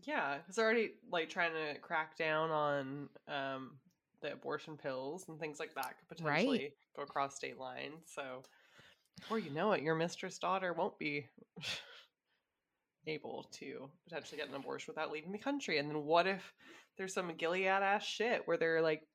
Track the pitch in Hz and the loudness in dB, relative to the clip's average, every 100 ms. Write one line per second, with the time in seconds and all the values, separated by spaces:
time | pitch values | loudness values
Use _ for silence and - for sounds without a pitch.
0 | 277 294 143 139 151 208 220 233 208 - | -4 -2 0 -2 -4 2 4 4 2 -4
1 | - 175 165 190 170 160 151 143 - 165 | -2 0 0 0 0 2 -2 -4 -2 -2
2 | 160 - 160 156 160 151 147 143 135 143 | -2 0 2 4 4 4 4 2 0 -6
3 | 143 - - 147 135 135 131 135 _ _ | -8 -14 -6 -4 -2 -4 -8 -16 _ _
4 | _ - 147 135 139 147 - 151 147 131 | _ -8 -8 -6 -4 -6 -6 -8 -4 -4
5 | 139 175 - 156 156 147 160 - - - | -4 -8 -10 -8 -8 -6 -8 -4 -6 -6
6 | - - 156 151 254 254 143 - _ - | -16 -4 2 4 4 2 0 -10 _ -10
7 | 143 147 139 - 135 123 131 127 139 160 | -4 0 -2 -2 -8 -6 -10 -8 -8 -10
8 | - - 135 127 131 _ _ - - _ | -12 -10 -8 -8 -12 _ _ -20 -20 _
9 | _ - - 226 165 147 208 180 156 160 | _ -16 -4 -2 -2 0 4 4 4 2
10 | 170 - 185 - 175 190 185 160 196 - | 2 -2 -8 -4 0 2 0 0 -2 0
11 | 151 143 123 - - - - - - - | -2 -2 -6 -18 -20 -10 -6 -6 -10 -18
12 | - _ _ _ _ _ _ _ _ _ | -20 _ _ _ _ _ _ _ _ _
13 | 156 156 123 139 - - 147 127 139 - | -6 -6 -6 -10 -10 -12 -10 -10 -12 -18
14 | - 160 139 147 143 139 135 135 - 156 | -10 -10 -8 -8 -6 -6 -6 -6 -6 -4
15 | 156 151 165 208 277 285 - 151 147 151 | -4 -4 -6 -6 -4 -2 0 2 2 0
16 | 147 170 185 190 - - - - - - | 6 6 6 2 -4 -20 -20 -20 -20 -8
17 | 190 190 175 151 165 185 190 196 196 208 | -4 -2 -2 0 2 4 6 6 6 4
18 | - - 226 226 - 165 165 160 160 156 | 2 0 2 2 4 4 6 6 4 2
19 | - | -2